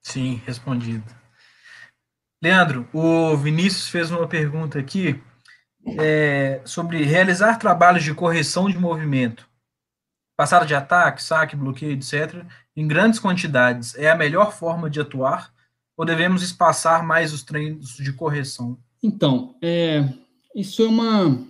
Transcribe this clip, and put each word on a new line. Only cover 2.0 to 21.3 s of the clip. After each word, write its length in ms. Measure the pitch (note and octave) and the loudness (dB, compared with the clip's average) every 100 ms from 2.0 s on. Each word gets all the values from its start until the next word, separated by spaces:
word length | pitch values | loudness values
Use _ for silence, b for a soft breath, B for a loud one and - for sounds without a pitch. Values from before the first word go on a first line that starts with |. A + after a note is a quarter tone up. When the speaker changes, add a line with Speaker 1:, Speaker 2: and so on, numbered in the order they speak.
| _ _ _ _ | _ _ _ _
Speaker 1:
Leandro, 460 | E3 F#3 E3 C3 A#2 | 4 4 4 0 -6
o 440 | D3+ E3 E3 D#3+ D3+ | 0 2 4 4 2
Vinícius 500 | C#3+ D#3 F#3+ F#3 - | 2 2 2 0 -6
fez 240 | F3 E3 | -4 -4
uma 160 | E3+ E3 | -2 -2
pergunta 500 | E3+ D3+ D#3 D#3+ C#3+ | -2 -2 -2 -6 -6
aqui, 400 | C#3 F#3+ F3+ - - _ b b b _ - D#3 | -6 -2 -2 -4 -8 _ b b b _ -12 -2
é, 640 | D#3 D3+ D3+ C#3 C3+ C3+ | 0 2 2 0 -2 -4
sobre 400 | - - E3+ E3 | -8 -8 -6 -2
realizar 500 | D3 E3 F#3+ F3+ G#3+ | 2 4 4 4 2
trabalhos 480 | A3+ G#3 E3+ F3 F3+ | 2 2 6 6 6
de 100 | D3+ | 0
correção 560 | D3+ F3 E3 C#3+ F3 G3 | -2 0 0 0 0 0
de 80 | F3 | 0
movimento, 720 | F3 D#3+ D#3 C3+ B2 A2 _ _ _ _ _ _ _ _ _ - | -2 -2 -2 0 -2 -4 _ _ _ _ _ _ _ _ _ -2
passada 300 | C#3+ F3+ D#3+ | 4 4 4
de 80 | |
ataque, 480 | D3 C#3 F3+ D#3+ C3+ | -2 2 2 2 0
saque, 320 | - D#3+ D#3 | -2 0 0
bloqueio, 380 | D3 C3+ C3 D3+ | -4 -6 -6 -6
et 100 | C#3 | -6
cetera, 420 | C3+ D3 D#3+ F3 E3+ B B - | -6 -4 -6 -8 -18 B B -6
em 80 | |
grandes 360 | D#3 D3+ A3 A3 | -2 4 4 2
quantidades, 760 | G3 F3+ F3 C3 B2 B2 A#2 | 0 -2 0 2 2 0 -8
é 160 | - D3+ | -2 2
a 60 | D#3+ | 2
melhor 360 | D3+ E3 G#3 | 2 2 0
forma 380 | - E3 E3 D#3+ | 0 -6 -4 -6
de 100 | D3 | -6
atuar 520 | D3 C3+ C3 F3 - _ _ _ _ - | -6 -2 -2 -2 -8 _ _ _ _ -8
ou 80 | |
devemos 380 | E3 D#3+ F3 F#3 | -4 0 2 0
espaçar 640 | F3+ - E3+ D#3 D#3+ E3 E3 | -2 2 2 2 2 2 2
mais 260 | D#3+ D#3+ | 0 0
os 120 | D3+ | -6
treinos 520 | - D3+ D3+ D#3 C#3 - | -8 -6 -6 -8 -14 -10
de 160 | C3+ | -8
correção? 640 | C3+ D#3+ D3 C3+ - A#2+ B2 _ _ | -6 -4 -4 -6 -8 -8 -10 _ _
Speaker 2:
Então, 540 | A3 G3+ D#3 B2+ B2+ - | -4 0 0 0 -4 -8
é, 420 | E3+ E3+ E3+ D3+ C#3 C3 _ _ _ | -4 0 0 0 -2 -4 _ _ _
isso 300 | - F#3+ - | -10 -8 -2
é 60 | A3+ | 2
uma, 520 | A3+ A3+ G#3+ F3 | 2 2 2 2